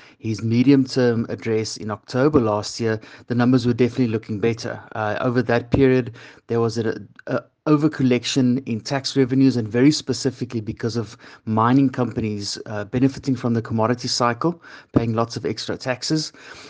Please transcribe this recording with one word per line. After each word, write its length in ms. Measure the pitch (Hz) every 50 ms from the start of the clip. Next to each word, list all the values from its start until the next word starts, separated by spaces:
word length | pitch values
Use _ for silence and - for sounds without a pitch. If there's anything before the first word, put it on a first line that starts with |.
| - - - _
his 220 | - 110 110 95
medium-term 840 | 113 113 113 120 120 139 143 135 131 127 - 135 123 120 117 113 113
address 480 | - 107 107 - 113 110 110 110 - -
in 160 | - 104 107
October 480 | 104 - _ - - 127 135 156 156 139
last 400 | 113 107 104 104 101 - - -
year, 220 | 117 110 110 110 - - - - -
the 80 | - 120
numbers 300 | 120 123 123 131 127 113
were 80 | 123 120
definitely 340 | 117 127 117 - 135 127
looking 320 | 113 107 110 - - 110 101
better. 420 | 104 117 113 117 - 110 117 110 - - -
Uh, 220 | 110 107 107 104 -
over 220 | - 127 117 127
that 300 | 110 120 117 120 117 120
period, 440 | - 139 135 131 127 127 120 117 113 - - - - - _
there 140 | - 117 117
was 160 | 117 113 110
a, 200 | 117 107 110 - - 101 - _ _ -
a 160 | - 131 - - _ _ _ -
over 220 | 156 151 143 151
collection 680 | 151 151 - 135 123 123 120 117 - - 139 127 123 123 135 131
in 160 | 135 117 107
tax 340 | - - 143 135 131 - -
revenues 400 | 139 131 120 131 135 135 135 117
and 140 | 120 110 104
very 200 | 101 120 131 151
specifically 680 | 151 - - - 123 - - 135 - - 123 120 120 117
because 380 | 107 110 107 - - 113 104
of 180 | 120 107 95 - - - - - - -
mining 440 | 110 110 113 110 120 127 139 139 131
companies, 680 | 131 - 123 113 104 120 110 107 104 101 101 - - - -
uh, 180 | - 110 104 104
benefiting 540 | 98 - 127 135 135 135 - - 143 127
from 160 | 117 - 120 117
the 80 | 117
commodity 480 | 117 - 117 113 110 110 123 120 - 127
cycle, 520 | - - 123 120 117 117 - 165 175 - - - - - - _
paying 220 | - - 117 117 110
lots 240 | 113 117 117 -
of 80 | 117 -
extra 320 | - 107 - - - 98
taxes. 560 | - - 131 127 123 - - 156 156 151 - - - - - - - -